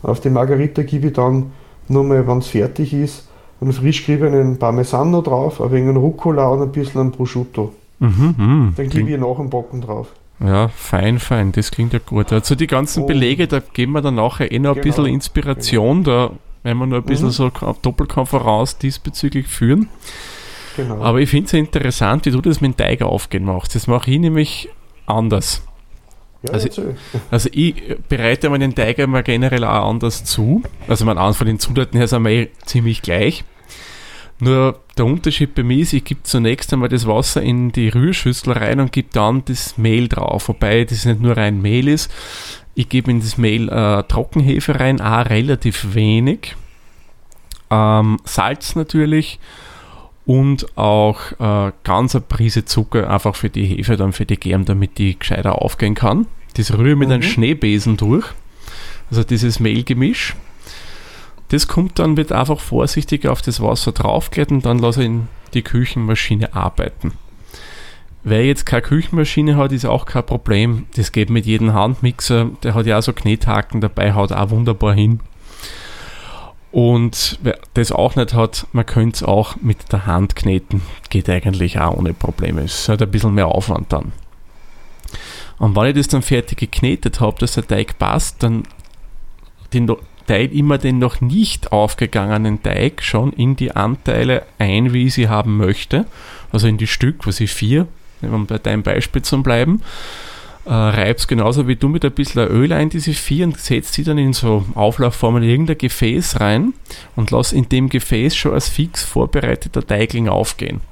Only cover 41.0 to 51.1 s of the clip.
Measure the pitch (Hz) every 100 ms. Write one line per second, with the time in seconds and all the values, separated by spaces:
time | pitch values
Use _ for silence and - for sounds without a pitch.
41 | 120 110 120 113 104 104 101 117 135 151
42 | - - - - - - - - 127 127
43 | 123 120 113 117 113 110 113 113 104 101
44 | 101 - 123 160 139 139 - 143 131 135
45 | 104 113 117 110 131 135 - - 104 107
46 | 107 110 127 220 - - - - - -
47 | - - - - - - - 110 107 107
48 | 107 107 - - 98 143 - 165 156 160
49 | 151 156 156 - - - - - - -
50 | - - - 131 135 139 - - 107 107
51 | 107